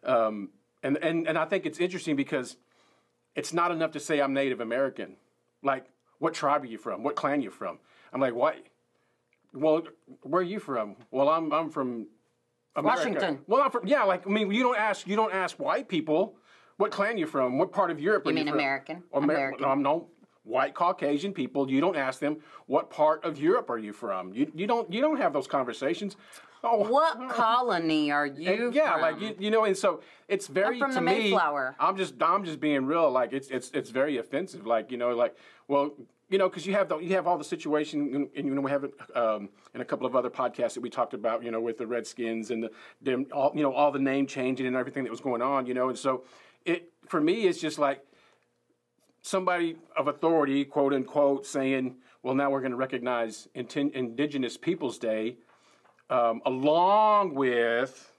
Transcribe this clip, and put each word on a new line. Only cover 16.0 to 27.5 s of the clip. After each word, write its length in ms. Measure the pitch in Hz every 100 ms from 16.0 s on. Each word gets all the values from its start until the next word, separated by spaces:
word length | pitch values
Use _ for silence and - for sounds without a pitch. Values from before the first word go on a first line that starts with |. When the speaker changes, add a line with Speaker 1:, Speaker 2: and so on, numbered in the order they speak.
| 156 156 214 - _ - _ _
Speaker 1:
"What 140 | 214
clan 260 | 208 202 226
you 80 | 160
from? 320 | 143 127 131
What 160 | 185
part 180 | - 185
of 80 | 156
Europe 240 | 156 208 -
Speaker 2:
You 60 |
Speaker 1:
are 20 |
Speaker 2:
mean 140 | 160 151
Speaker 1:
you 40 |
from?" 80 | 147
Speaker 2:
American? 440 | 139 135 - 160 -
Speaker 1:
Amer-, 100 | 139 143
Speaker 2:
American. 280 | 151 135 131
Speaker 1:
no, 140 | 139 135
no. 320 | 139 160 202 _ _ _
White 300 | - 120 139 -
Caucasian 560 | 175 185 147 147 190
people, 380 | - 127 139 135
you 80 | 135
don't 160 | 170 165
ask 240 | 131 131
them, 200 | 147 151 - - -
"What 240 | 135 147
part 340 | - 151 156
of 160 | 170 135
Europe 300 | 151 233 -
are 80 | 117
you 160 | 107
from?" 400 | 104 107 95 92
You, 180 | 104 151
you 140 | 156 208
don't, 240 | 233 226
you 80 | 196
don't 180 | 294 285
have 140 | 190
those 160 | 143 -
conversations. 680 | 143 123 113 135 170 101 - - - - - 233
Oh. 220 | 226 208
Speaker 2:
What 400 | 262 320 226 254
colony 800 | 226 226